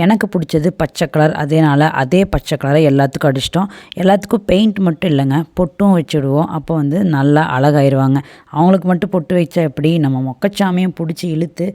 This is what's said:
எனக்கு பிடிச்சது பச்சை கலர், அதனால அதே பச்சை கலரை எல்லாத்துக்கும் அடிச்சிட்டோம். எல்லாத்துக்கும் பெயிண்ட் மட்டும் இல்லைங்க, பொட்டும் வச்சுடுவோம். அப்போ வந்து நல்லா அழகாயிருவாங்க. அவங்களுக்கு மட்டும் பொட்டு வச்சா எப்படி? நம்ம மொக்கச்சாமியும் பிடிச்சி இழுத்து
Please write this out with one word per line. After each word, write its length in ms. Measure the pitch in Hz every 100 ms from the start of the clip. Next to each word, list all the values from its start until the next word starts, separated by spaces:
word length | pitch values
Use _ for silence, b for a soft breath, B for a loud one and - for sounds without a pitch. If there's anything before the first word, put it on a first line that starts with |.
எனக்கு 240 | 175 220 208
பிடிச்சது 380 | 185 156 156 165 -
பச்சை 260 | 156 - 165
கலர், 200 | 156 151 -
அதனால 460 | 147 160 156 143 156 139
அதே 180 | 131 180 196
பச்சை 240 | 147 - 151
கலரை 200 | 139 151 151
எல்லாத்துக்கும் 400 | 139 139 143 147
அடிச்சிட்டோம். 400 | 131 - 170 196 B B -
எல்லாத்துக்கும் 420 | 180 202 202 226 208
பெயிண்ட் 280 | 185 220 196 185
மட்டும் 240 | 151 190
இல்லைங்க, 260 | 143 135 139 165 -
பொட்டும் 360 | 135 - 202 180
வச்சுடுவோம். 520 | - 156 135 143 170 160
அப்போ 180 | 139 165
வந்து 180 | 143 170 190 143
நல்லா 280 | 139 147 160 127
அழகாயிருவாங்க. 640 | 143 147 139 135 135 139 B B B 147
அவங்களுக்கு 320 | 180 190 180
மட்டும் 220 | 175 185 185
பொட்டு 200 | 151 180
வச்சா 220 | 165 180 160
எப்படி? 200 | 143 156 170 143
நம்ம 160 | 131 131
மொக்கச்சாமியும் 680 | 123 202 202 190 180 185 160
பிடிச்சி 280 | 165 170 180 156
இழுத்து 320 | 165 - 180